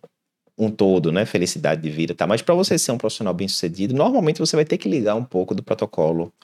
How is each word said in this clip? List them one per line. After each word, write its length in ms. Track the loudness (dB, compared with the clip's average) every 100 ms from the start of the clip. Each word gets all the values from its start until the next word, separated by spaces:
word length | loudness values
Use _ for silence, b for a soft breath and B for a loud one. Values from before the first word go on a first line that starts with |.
| -20 _ _ _ _ -4
um 120 | -2
todo, 400 | 2 4 4 4
né, 140 | 2
felicidade 560 | 2 0 0 -2 -2 0
de 80 | -2
vida, 260 | -4 -4
tá? 120 | -2 0
Mas 160 | 0
pra 120 | 2
você 240 | 2 2 0
ser 140 | 0
um 60 | -2
profissional 340 | -4 -4 -4
bem-sucedido, 640 | -2 -4 -4 -4 -4 -2
normalmente 440 | 2 2 2 2 0
você 180 | 0 0
vai 100 | 0
ter 100 | 0
que 100 | 0
ligar 280 | 0 0
um 100 | 0
pouco 300 | -2 -2 -2
do 80 | -2
protocolo 680 | -4 -2 -2 0 0 0 -4 -4